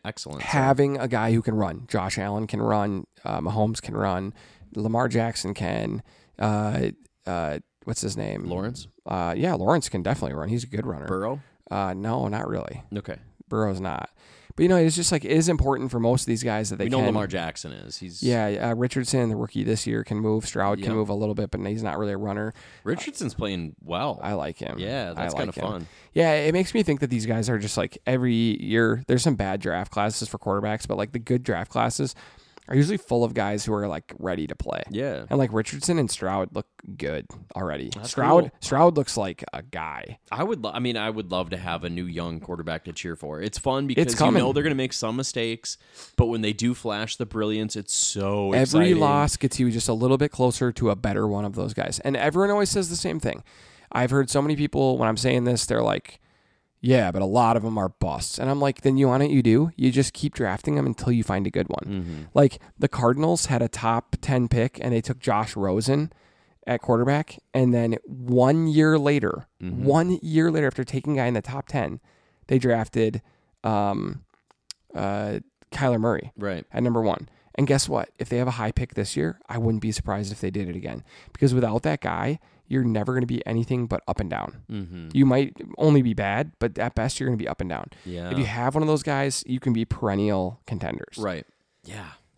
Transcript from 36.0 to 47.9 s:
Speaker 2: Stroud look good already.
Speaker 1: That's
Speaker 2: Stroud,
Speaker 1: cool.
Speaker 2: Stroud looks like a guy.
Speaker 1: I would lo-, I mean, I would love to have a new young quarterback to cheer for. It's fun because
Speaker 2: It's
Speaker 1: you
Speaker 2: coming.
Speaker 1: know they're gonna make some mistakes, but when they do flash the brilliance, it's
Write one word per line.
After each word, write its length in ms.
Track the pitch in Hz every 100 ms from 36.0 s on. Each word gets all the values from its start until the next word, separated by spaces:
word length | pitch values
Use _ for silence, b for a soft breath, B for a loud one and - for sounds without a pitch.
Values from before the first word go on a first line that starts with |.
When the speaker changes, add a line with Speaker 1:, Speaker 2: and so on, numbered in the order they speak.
| 120
Speaker 2:
Stroud 400 | - 92 98 92
look 120 | - - _ - 98
good 260 | 71 76 - - - -
already. 320 | 92 71 64
Speaker 1:
That's 160 | - 117
Speaker 2:
Stroud, 320 | - 123 170
Speaker 1:
cool. 80 | - -
Speaker 2:
Stroud 340 | - 135 170 156
looks 180 | 139 -
like 260 | 98 82 -
a 80 | -
guy. 560 | 127 90 80 67 50 - -
Speaker 1:
I 140 | 110
would 180 | 185 202
lo-, 100 | 107
I 40 | 87
mean, 200 | 123 113
I 100 | 107
would 220 | 110 95
love 180 | 90 87
to 80 | 90
have 260 | 90 85
a 40 | 87
new 160 | 85
young 360 | 90 85 85 82
quarterback 440 | - 87 82 80
to 80 | -
cheer 240 | 78 90 82
for. 240 | 76 76
It's 160 | 104 -
fun 300 | 139 135 139
because 160 | 123
Speaker 2:
It's 100 | 160
Speaker 1:
you 60 | 117
Speaker 2:
coming. 240 | 151 -
Speaker 1:
know 100 | 127
they're 100 | 135
gonna 120 | 147
make 180 | 139 127
some 240 | - 113 120
mistakes, 600 | 135 127 113 113 - - B B B -
but 80 | 120
when 160 | 117
they 100 | 107
do 220 | 107 120
flash 420 | 123 117 104 110 -
the 80 |
brilliance, 500 | 110 110 107 107 107
it's 200 | 110 101